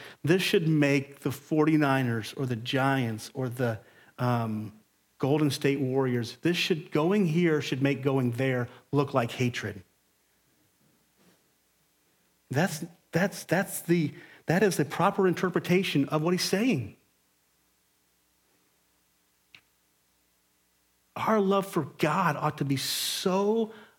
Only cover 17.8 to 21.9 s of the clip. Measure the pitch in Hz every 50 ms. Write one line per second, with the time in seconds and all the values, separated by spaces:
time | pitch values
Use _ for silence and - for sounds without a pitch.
17.8 | _ _ _ _ _ _ _ _ _ _ _ _ _ _ _ _ _ _ _ _
18.8 | _ _ _ _ _ _ _ _ _ _ _ _ _ _ - - _ _ _ _
19.8 | _ _ _ _ _ _ _ _ _ _ _ _ _ _ _ _ _ _ _ _
20.8 | _ _ _ _ _ _ _ - - - 220 214 196 190 196 196 190 196 - 175
21.8 | 139 -